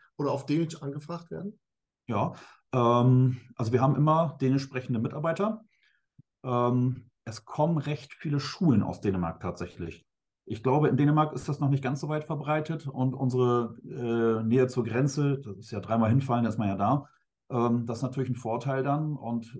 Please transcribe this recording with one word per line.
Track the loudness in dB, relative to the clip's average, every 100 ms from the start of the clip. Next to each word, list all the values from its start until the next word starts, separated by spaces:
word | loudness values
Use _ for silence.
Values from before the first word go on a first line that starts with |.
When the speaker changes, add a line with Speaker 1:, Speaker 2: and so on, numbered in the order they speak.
| _ -6
Speaker 1:
oder | -2
auf | -2 0
Dänisch | 0 -2 -6
angefragt | -10 -10 -10 -12 -10
werden? | -10 -10 -12 _ _ _ _ -4
Speaker 2:
Ja, | -2 -2 -4 -18 -20 _
ähm, | 2 4 6 6 6 4 2 -8 -6
also | 0
wir | 2
haben | 4 4
immer | 4 4 0 0
dänisch | 2 2
sprechende | 0 -8 -4 -2
Mitarbeiter. | -2 -2 -2 0 -2 -2 -12 _ _ _ _ _ -20 _
Ähm, | -2 2 2 2 2 -2 -10 _ -16
es | -14 -10
kommen | -2 0 0
recht | -2 -6 -8
viele | -10 -4 -4
Schulen | -4 0 4 4
aus | 2 -2
Dänemark | -2 -2 -2 -4
tatsächlich. | -8 -8 -10 -10 -12 -12 _ _ _ _ -12
Ich | -4
glaube, | 0 2 4
in | 4
Dänemark | 4 4 2
ist | -2 -6
das | -2
noch | 0
nicht | 0
ganz | 0 -4
so | -4
weit | -4
verbreitet | -4 -6 -2 -2 -2 -6 -8
und | -2 -2
unsere, | 0 0 2 4 2 0 -6 -14
äh, | -8 -2 2 2 2
Nähe | 2 4 4
zur | 2 -2
Grenze, | 0 0 2 0 0
das | -6 -14
ist | -8
ja | -8
dreimal | -2 2 4
hinfallen, | 4 2 0 0
da |
ist | 0
man | -2
ja | 0
da, | 2 0 -2 _ _ _ -6
ähm, | 0 2 0 -2
das | -4
ist |
natürlich | -4 -4 -4
ein | -4
Vorteil | -4 -4 -2 -2
dann | -2 -2 -2 -6
und, | -6 -6 -8 -12